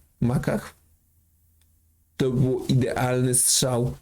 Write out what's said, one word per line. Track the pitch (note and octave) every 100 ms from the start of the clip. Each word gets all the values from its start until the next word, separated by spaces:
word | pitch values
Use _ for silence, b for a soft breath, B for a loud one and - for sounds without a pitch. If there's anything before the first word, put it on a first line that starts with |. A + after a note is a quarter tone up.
| _ -
Macach? | A#2 C3 - G#3+ - - _ _ _ _ _ _ _ _ _ _ _ _ _ -
To | C3+
był | B2 B2+ B2 -
idealny | C3 A#2 - B2+ B2+ B2+
strzał. | B2 - - C3 A#2+ C#3 C#3